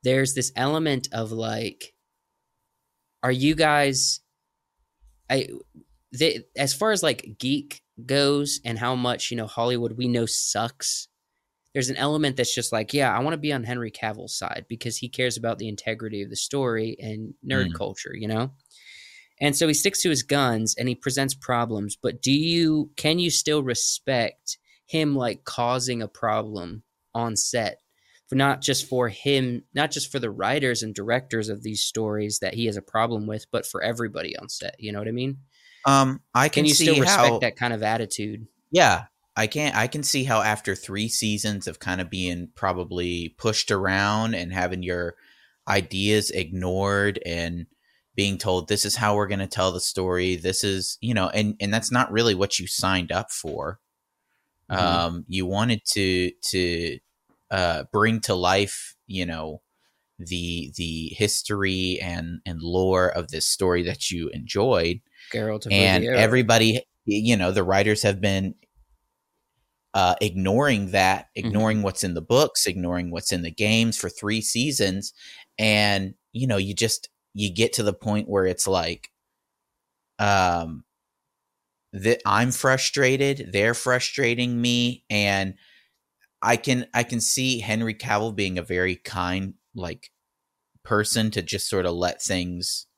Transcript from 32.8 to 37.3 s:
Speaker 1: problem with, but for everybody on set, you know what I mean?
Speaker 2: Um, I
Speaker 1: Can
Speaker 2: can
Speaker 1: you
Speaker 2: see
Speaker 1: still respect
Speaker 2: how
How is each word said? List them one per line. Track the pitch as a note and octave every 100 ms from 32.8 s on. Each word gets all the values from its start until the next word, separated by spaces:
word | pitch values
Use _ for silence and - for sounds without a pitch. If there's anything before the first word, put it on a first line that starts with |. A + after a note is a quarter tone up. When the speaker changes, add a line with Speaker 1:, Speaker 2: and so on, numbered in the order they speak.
Speaker 1:
problem | - A2 A#2 A2+ G#2+
with, | G#2+ -
but | A#2+ -
for | -
everybody | G2+ A#2 A2+ - E2+ -
on | -
set, | - - -
you | G#2+
know | G#2
what | G#2+
I |
mean? | A#2+ C3 C3+ - _ _ - C#3
Speaker 2:
Um, | C#3 C3+ C3+ _
I | B2 D3
Speaker 1:
Can | C#3+
Speaker 2:
can | D3+
Speaker 1:
you |
Speaker 2:
see | C#3+ D#3+
Speaker 1:
still | D3+
respect | D#3 G3
Speaker 2:
how | A#2+